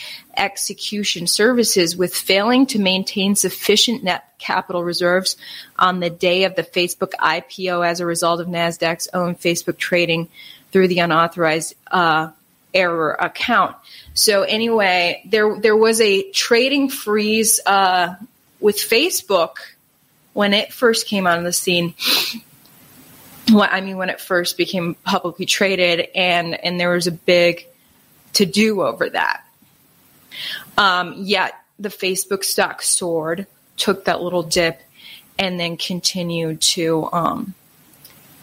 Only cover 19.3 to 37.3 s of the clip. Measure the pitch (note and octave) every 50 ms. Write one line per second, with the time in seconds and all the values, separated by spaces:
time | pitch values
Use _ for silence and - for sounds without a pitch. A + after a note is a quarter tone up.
19.3 | G3+ F3 D#3+ - - - - - - _ _ _ _ _ _ _ _ _ _ _
20.3 | - G#3 G3+ G3+ G3+ G#3+ - - - - C4 A#3 A3+ A3+ - - G#3+ G3 F#3 F3
21.3 | E3+ E3+ F3 F3 F3 - - F#3+ F3 F3 F3 E3+ - - - - - - - -
22.3 | - A3+ - _ - - _ _ _ - - - - - - - - - - -
23.3 | - - - - A3 G#3 G3+ - - F#3+ F#3+ G3 F#3+ F#3 F#3 F3+ - - - -
24.3 | F#3+ F3 F3 - - - F3 E3+ - F#3 E3+ F3 E3 - - F#3 G3+ F3+ - F3
25.3 | D#3+ - F#3 - - - G#3 F#3+ G3 F#3 F3+ F3 E3+ E3+ - - - F#3 F#3 F3+
26.3 | F3 F3 E3+ E3+ E3 - - F3 F3 F3 F3 F3 F3 F3 E3+ F3 E3 E3 - -
27.3 | F3 F3 F3 F3 E3+ E3+ - - _ _ _ _ _ _ _ _ _ _ _ _
28.3 | - - G3+ E3+ - G3+ A3 A3 G#3+ F#3+ D#3 - - - D#3+ - - F2+ E2 -
29.3 | - - - _ _ _ _ _ _ _ _ _ _ _ _ _ _ _ _ _
30.3 | - - - - - - - - - - G#3 G3 F3+ F3+ F3+ E3+ - - G3 F#3
31.3 | G3+ F#3 F#3 B2 - - _ _ _ - G3+ G#3 - - - F#3 F#3+ F3+ - -
32.3 | G3+ F#3+ - - - - F#3+ E3 - - - - - - F#3+ F3 E3 D#3+ D#3 D#3+
33.3 | E3+ F#3 G3 - _ _ _ _ _ - - - F#3+ F#3+ - - E3+ - - F3+
34.3 | F3+ F3 E3+ D#3+ - F#3 E3+ E3 E3 - _ _ _ - - - - - - _
35.3 | _ - G3 F#3 F3+ F3 E3+ E3+ E3+ D#3+ - - F#3 F3 - - - F#3 F3 F3
36.3 | E3+ E3 E3 D#3+ D#3+ D#3+ - - - F#3 E3 D#3+ E3 D#3+ - - - F3 E3 -